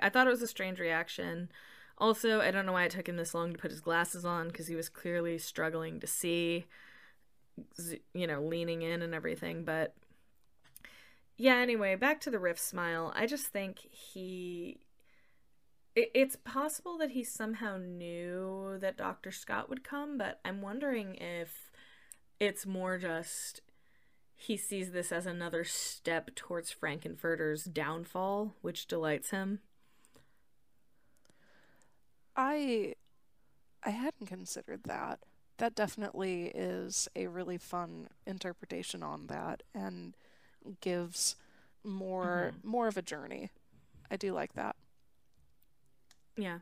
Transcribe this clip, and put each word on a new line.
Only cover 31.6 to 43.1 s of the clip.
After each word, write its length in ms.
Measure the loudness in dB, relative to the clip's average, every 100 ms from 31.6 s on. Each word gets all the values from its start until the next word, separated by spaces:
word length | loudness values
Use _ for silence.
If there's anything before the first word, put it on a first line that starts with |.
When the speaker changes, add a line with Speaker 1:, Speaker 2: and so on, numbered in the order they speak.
| -20 -20 -20 -20 -20 -20 -4 2
Speaker 2:
I, 600 | 4 4 4 2 2 -4 -14 -20 -20 -20 -20 -20 -20 -6
I 60 | -2
hadn't 380 | 0 -2 -4 -8
considered 540 | -10 -8 -10 -8 -10 -6
that. 340 | -4 -4 -6 -10 -20 -20 -2
That 180 | 0 2
definitely 760 | -2 -2 -6 -2 -2 -2 -4 -4
is 540 | -4 -4 -4 -2 -2 -4
a 120 | -4
really 300 | -4 -4 -6
fun 500 | -4 -4 -4 -8 -12 -12 -10
interpretation 760 | -6 -6 -8 -8 -8 -6 -6
on 240 | -6 -6 -6
that 360 | -6 -4 -6 -8 -6
and 400 | -6 -6 -10 -14 -20 -20 -20 -20 -18 -6
gives 540 | 0 0 -2 0 0 0 -8 -20 -20 -14
more, 680 | -8 -6 -4 -2 2 2 2 -2
Speaker 1:
Mm-hmm. 120 | -2
Speaker 2:
more 180 | 2 4
of 100 | 2
a 40 |
journey. 500 | -2